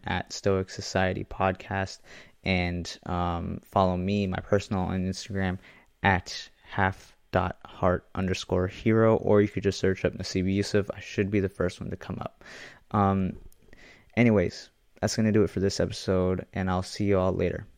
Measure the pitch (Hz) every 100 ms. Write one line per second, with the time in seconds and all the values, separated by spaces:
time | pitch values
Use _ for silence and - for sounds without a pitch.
0 | - 92 - - 101 95 95 - - 95
1 | 92 95 95 - 95 92 - 98 95 -
2 | - - - _ - 92 87 87 82 -
3 | - 87 87 85 85 85 - 98 92 90
4 | 92 104 95 92 - 101 - 98 90 92
5 | 92 92 - 98 95 92 - - _ -
6 | 98 92 - - - _ - - 95 -
7 | - _ _ 92 90 - - - 92 90
8 | - - 92 92 - 92 92 - 113 110
9 | 113 110 - 104 104 101 95 - 95 92
10 | 90 - 92 95 92 98 98 104 101 -
11 | - - 98 104 92 - 90 - - 92
12 | - 90 - - - - - - _ -
13 | 196 - 92 - - - - - - -
14 | _ - 120 104 90 - - _ _ -
15 | 107 - 110 107 92 92 95 - 87 -
16 | - 92 92 92 - 95 92 92 92 -
17 | 101 95 92 90 90 - -